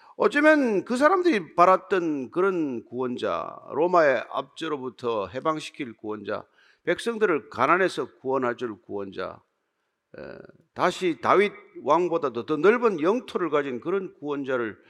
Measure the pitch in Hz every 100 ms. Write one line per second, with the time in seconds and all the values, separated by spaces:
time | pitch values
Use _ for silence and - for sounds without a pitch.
0 | - - 202 294 311 302 247 190 - 247
1 | 302 381 349 220 151 - 180 185 - 190
2 | 170 143 113 165 196 180 147 117 - 123
3 | 127 117 104 82 - - - 131 175 180
4 | 147 120 - - 139 - 160 143 127 -
5 | 120 110 92 127 151 156 - - 127 110
6 | 107 107 104 101 - _ _ _ - 175
7 | 233 220 202 151 - 107 135 175 180 -
8 | 127 _ 131 135 123 117 120 98 - 101
9 | 98 92 87 85 _ _ _ _ _ _
10 | _ - 71 - - _ _ - 170 -
11 | 185 147 - 175 202 - - - 123 160
12 | 175 165 139 117 117 151 185 240 233 170
13 | 165 247 - 208 165 147 139 120 151 196
14 | 185 - 147 143 135 127 110 98